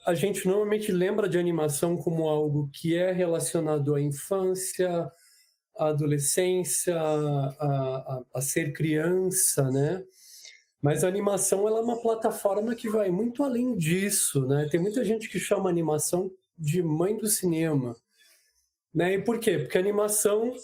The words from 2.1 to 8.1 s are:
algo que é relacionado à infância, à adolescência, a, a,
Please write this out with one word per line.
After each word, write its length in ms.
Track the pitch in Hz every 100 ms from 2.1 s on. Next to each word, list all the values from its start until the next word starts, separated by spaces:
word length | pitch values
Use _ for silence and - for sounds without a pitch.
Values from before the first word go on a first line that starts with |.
| 165 160
algo 420 | 151 151 147 143
que 240 | - 165 170
é 160 | 180
relacionado 800 | 180 175 165 - 170 156 151 143
à 60 | 147
infância, 1040 | 147 143 - 196 185 185 185 - 180 170 165 - _ _ _ _ _ -
à 100 | 156
adolescência, 1080 | 151 151 147 143 - 185 185 175 - - 170
a, 480 | 156 151 147 143 139 -
a, 600 | 147 139 131 131 -